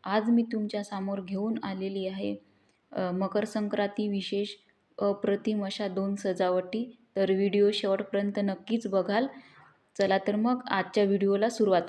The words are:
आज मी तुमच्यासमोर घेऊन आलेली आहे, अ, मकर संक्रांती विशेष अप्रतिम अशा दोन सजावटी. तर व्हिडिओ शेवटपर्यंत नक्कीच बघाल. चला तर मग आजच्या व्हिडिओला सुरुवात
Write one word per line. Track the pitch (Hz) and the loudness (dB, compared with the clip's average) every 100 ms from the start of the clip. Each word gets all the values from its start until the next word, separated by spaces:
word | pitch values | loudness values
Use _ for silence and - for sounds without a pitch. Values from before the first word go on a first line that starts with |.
आज | 190 208 220 | 0 0 4
मी | 233 | 2
तुमच्यासमोर | 226 220 208 208 202 202 196 196 | 2 -2 -4 -6 -6 -6 -4 -6
घेऊन | 185 190 214 226 | -4 -4 -2 -4
आलेली | 202 190 190 196 190 | -6 -6 -4 -4 -4
आहे, | 190 202 202 _ _ _ _ _ | -4 -6 -6 _ _ _ _ _
अ, | - 185 | -4 -2
मकर | 180 190 208 214 | -2 0 0 -2
संक्रांती | 214 208 208 202 202 214 | -4 -2 -2 -2 -2 -2
विशेष | 196 185 202 208 - _ _ _ - | -2 -2 -4 -4 -10 _ _ _ -2
अप्रतिम | 202 202 202 202 214 214 196 | -2 0 0 0 0 -2 -4
अशा | - 202 | -4 -4
दोन | 185 196 202 | -2 -2 -2
सजावटी. | 202 185 185 185 185 220 240 - _ - | -4 0 2 2 0 -6 -6 -12 _ -2
तर | 190 | 2
व्हिडिओ | 190 202 202 202 | 4 4 4 4
शेवटपर्यंत | 214 202 196 202 196 202 202 | 4 0 0 0 -2 -2 0
नक्कीच | 202 190 - 226 208 | -2 -2 -2 -2 0
बघाल. | 190 185 202 269 - - - - _ _ - | 0 2 0 0 -6 -20 -20 -20 _ _ -2
चला | 190 190 | 2 2
तर | 190 208 | 2 0
मग | 226 247 - | 2 0 0
आजच्या | 196 185 - | 0 2 2
व्हिडिओला | 196 196 196 196 220 | 4 4 4 4 2
सुरुवात | 247 208 180 | 2 4 4